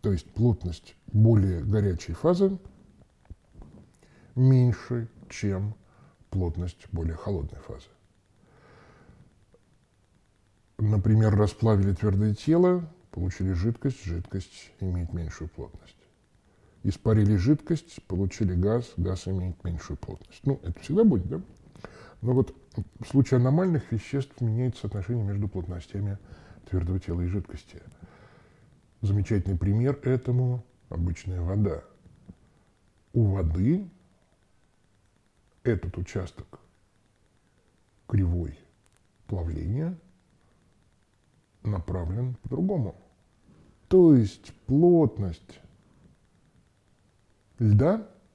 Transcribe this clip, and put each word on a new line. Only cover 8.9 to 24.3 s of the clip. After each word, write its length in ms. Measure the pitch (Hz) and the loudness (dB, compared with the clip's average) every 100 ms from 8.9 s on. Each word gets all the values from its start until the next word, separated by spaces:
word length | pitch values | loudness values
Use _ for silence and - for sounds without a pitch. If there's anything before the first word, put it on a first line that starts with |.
| _ - - - _ _ _ _ _ _ _ _ _ _ _ _ _ _ _ | _ -20 -20 -20 _ _ _ _ _ _ _ _ _ _ _ _ _ _ _
Например, 560 | 107 107 98 110 107 | 0 2 4 4 6
расплавили 580 | 98 104 - 113 104 95 | 4 2 2 2 4 2
твёрдое 400 | 95 107 95 107 | 0 0 2 0
тело, 540 | 101 - 165 180 180 165 - _ | -2 0 4 4 2 -4 -16 _
получили 420 | - 90 - 92 | -6 -6 -4 -2
жидкость, 520 | 90 101 117 139 127 | 0 -2 -2 -6 -6
жидкость 680 | 87 85 - 98 - - - _ | -8 -8 -8 -10 -10 -20 -20 _
имеет 320 | 95 90 85 | -6 -4 -6
меньшую 360 | 85 80 - 78 | -8 -10 -10 -14
плотность. 480 | - - - - _ _ _ _ _ _ _ _ _ | -14 -16 -18 -20 _ _ _ _ _ _ _ _ _
Испарили 520 | 101 92 - 107 101 107 | -4 -2 2 4 4 4
жидкость, 680 | 98 151 - 160 - - | 2 0 0 -6 -6 -20
получили 500 | _ 90 95 - 101 | _ -4 -4 -2 -2
газ, 380 | 90 95 117 117 - | 0 2 0 -4 -6
газ 300 | 90 92 - | -4 -4 -4
имеет 360 | 95 90 85 | -6 -6 -8
меньшую 320 | 87 82 - 71 | -8 -10 -10 -12
плотность. 440 | - - - - | -12 -16 -18 -8
Ну, 160 | 135 135 | -4 -4
это 160 | - 87 | -6 -10
всегда 240 | - 165 | -4 2
будет, 240 | 226 123 87 | 4 4 -2
да? 120 | 151 - - - - - - - - | -8 -10 -20 -20 -20 -20 -20 -20 -8
Но 100 | 113 | -2
вот 220 | 127 - - _ - - - | 0 0 -4 _ -10 -10 -12
в 60 | - | -2
случае 320 | 135 123 127 | 0 4 4
аномальных 520 | 123 151 190 160 - | 4 2 2 -2 -2
веществ 480 | 110 - 139 131 | -8 -4 -6 -8